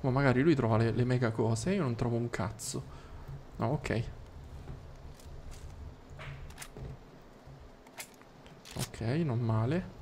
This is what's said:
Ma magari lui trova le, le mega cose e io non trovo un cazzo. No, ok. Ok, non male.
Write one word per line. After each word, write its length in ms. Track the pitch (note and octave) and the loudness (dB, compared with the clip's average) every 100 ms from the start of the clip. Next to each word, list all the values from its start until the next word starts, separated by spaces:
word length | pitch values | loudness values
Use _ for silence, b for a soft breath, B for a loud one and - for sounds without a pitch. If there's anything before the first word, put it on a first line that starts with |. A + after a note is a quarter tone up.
Ma 80 | C#3 | 4
magari 320 | B2+ C#3 B2 | 6 6 8
lui 140 | D3+ | 8
trova 240 | C#3 A#2 A2 | 6 6 6
le, 140 | A#2 | 6
le 120 | A#2 | 4
mega 260 | B2 B2 B2 | 4 4 4
cose 420 | A2 A2+ A2 - | 4 2 4 2
e 20 | |
io 80 | G3 | 2
non 120 | C#3 | 2
trovo 220 | A2+ B2 A#2 | 0 0 2
un 140 | A#2+ | 0
cazzo. 520 | - F2+ - - - - B B B B B - - | -2 -2 -4 -6 -6 -8 B B B B B -12 -4
No, 100 | A2+ | 0
ok. 380 | D3 - G#2+ - - - - - - - - - - - - - - - - - - - - - - C#3+ - - - - - C2 - - - - - - - - - - - - - - - - - - - | 0 0 0 0 -6 -14 -14 -14 -12 -12 -12 -12 -14 -14 -14 -14 -12 -12 -12 -12 -12 -12 -14 -16 -12 -12 -10 -12 -12 -14 -10 -10 -12 -16 -20 -20 -20 -18 -18 -18 -20 -20 -16 -16 -16 -20 -20 -20 -20 -12 -6
Ok, 220 | - - | -6 -2
non 400 | A2 C#3+ E3 A#2 | 0 2 2 2
male. 480 | A2+ A2 A2+ E3+ F3+ - | 4 4 4 2 -2 -10